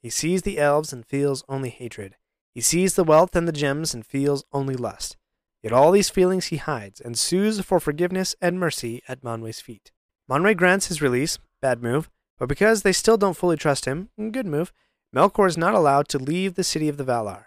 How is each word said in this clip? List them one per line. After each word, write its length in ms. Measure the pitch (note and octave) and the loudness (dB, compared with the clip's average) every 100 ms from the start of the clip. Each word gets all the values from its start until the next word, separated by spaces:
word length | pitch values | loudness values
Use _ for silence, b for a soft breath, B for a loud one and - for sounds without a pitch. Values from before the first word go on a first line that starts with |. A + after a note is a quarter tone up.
He 80 | A#2 | -6
sees 320 | - D#3 F#3 | -4 -2 -2
the 160 | E3+ D3 | -2 0
elves 340 | D3 D3 D#3 | 2 2 0
and 140 | B2+ A2+ | -12 -6
feels 380 | C#3 C#3+ C3+ - | -2 0 -2 -6
only 220 | C3+ C3 | -8 -8
hatred. 460 | - A#2+ - G2 _ _ _ _ A#2+ | -10 -14 -12 -16 _ _ _ _ -4
He 60 | |
sees 340 | - E3 F#3 - | 0 2 2 2
the 80 | |
wealth 320 | E3 D#3 F3+ F3 | 6 6 6 2
and 120 | E3+ | -2
the 40 | |
gems 420 | D3+ C#3+ C#3+ D#3+ | -2 -2 -2 -6
and 100 | A#2+ | -8
feels 400 | G#2+ C3+ C#3+ C#3 - | -8 -2 0 -2 -4
only 240 | C#3 C3+ B2+ | -6 -4 -4
lust. 420 | A2+ - - - _ _ _ _ | -8 -10 -14 -14 _ _ _ _
Yet 100 | A2 | 0
all 180 | A#2+ D3 | 4 6
these 180 | G3 F#3+ | 6 2
feelings 380 | - F3+ F#3 - | 2 2 2 -4
he 100 | D#3 | -6
hides 420 | - C3 G2+ - | -6 -8 -10 -16
and 160 | A#2+ A#2+ | -10 -6
sues 440 | - F3+ G#3+ G#3+ | -2 0 0 -2
for 180 | - F3+ | 0 0
forgiveness 540 | D3+ D3 F3 F#3 F#3 - | 0 -2 -2 -2 -4 -2
and 180 | F3 F3+ | -4 -2
mercy 440 | E3+ - A#2+ A#2+ - | -4 -4 -8 -10 -12
at 140 | C3 | -12
Manwë's 400 | B2 A2+ A2+ A2+ | -8 -8 -10 -14
feet. 300 | - G#2+ _ _ _ _ - | -16 -20 _ _ _ _ -2
Manwë 300 | C3+ F#3+ F#3+ | 2 2 4
grants 300 | F3+ F#3+ - | 4 4 0
his 160 | D#3 | 0
release, 340 | C#3+ B2 D3+ - _ _ | 0 2 -2 -6 _ _
bad 220 | C3+ A#2+ | -2 -2
move, 260 | A#2+ C3+ - _ _ _ | 0 -2 -4 _ _ _
but 100 | B2+ | -6
because 320 | C#3+ G#3 A3 | 2 2 4
they 100 | G3 | 2
still 240 | F3+ - A3 | 2 2 4
don't 220 | G3 E3 | 2 0
fully 200 | F3+ D#3+ | 0 0
trust 280 | D#3+ C#3 - | 0 0 -2
him, 240 | C#3+ G3+ - G#3+ | -6 -10 -10 -8
good 160 | A#3+ G3+ | -6 -4
move, 260 | D3 F3+ _ _ _ _ B2 | -4 -4 _ _ _ _ 2
Melkor 320 | F#3+ - F#3+ | 2 4 2
is 120 | E3 | 2
not 160 | E3+ G#3+ | 2 4
allowed 320 | D3+ C#3 C#3+ | 4 4 2
to 100 | C#3+ | -4
leave 380 | C3 F3 F#3+ F3+ | -2 -2 -2 -2
the 80 | |
city 260 | F3+ D#3+ D3+ | -4 -2 -4
of 80 | C#3+ | -4
the 80 | C3 | -2
Valar. 380 | A#2+ G#2+ F2+ | -2 -4 -10